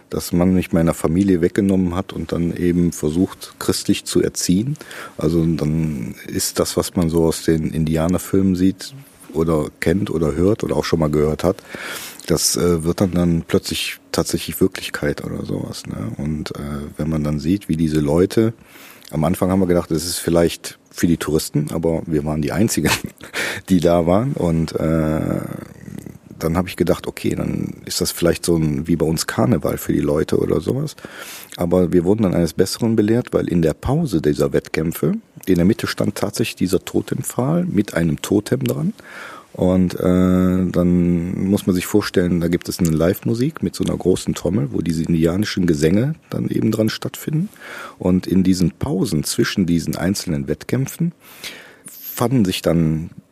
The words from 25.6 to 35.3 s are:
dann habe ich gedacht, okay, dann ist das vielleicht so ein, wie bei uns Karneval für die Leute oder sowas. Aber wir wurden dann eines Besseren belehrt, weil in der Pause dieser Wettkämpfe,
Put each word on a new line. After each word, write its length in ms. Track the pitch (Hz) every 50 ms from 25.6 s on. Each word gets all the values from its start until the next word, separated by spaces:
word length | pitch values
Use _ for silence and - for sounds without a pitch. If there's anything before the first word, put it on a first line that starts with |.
| - - - - - - - - - - - - _ - - -
dann 180 | - 80 82
habe 120 | 90 90 95
ich 80 | -
gedacht, 300 | - - - - - -
okay, 280 | - - - - - -
dann 400 | - - - - 80 - - - - -
ist 160 | - - -
das 100 | 87 -
vielleicht 340 | - - 85 85 80 - -
so 120 | - 85
ein, 320 | 82 80 78 73 67 80 80
wie 80 | 85
bei 100 | 78 80
uns 200 | 78 82 78 -
Karneval 520 | - - - 117 127 123 - - - - -
für 140 | - - 78
die 80 | 76
Leute 380 | 73 71 73 78 78 - - -
oder 220 | - 50 - 82
sowas. 360 | 80 - 117 131 156 151 - - - - - - - - - - - - -
Aber 360 | - 90 87 85 92 92 82 85
wir 120 | 90 82
wurden 200 | 90 104 113 110
dann 100 | 90 -
eines 180 | 85 85 78 -
Besseren 440 | - 95 - - - 120 113 113
belehrt, 360 | 113 104 104 113 120 123 - -
weil 160 | 87 - -
in 140 | - 87 82
der 120 | - 90
Pause 460 | - - 117 131 156 170 135 95 80
dieser 320 | 67 76 73 71 73 71 71
Wettkämpfe, 600 | 73 - - - 78 80 82 80 - - 151 202 226 - _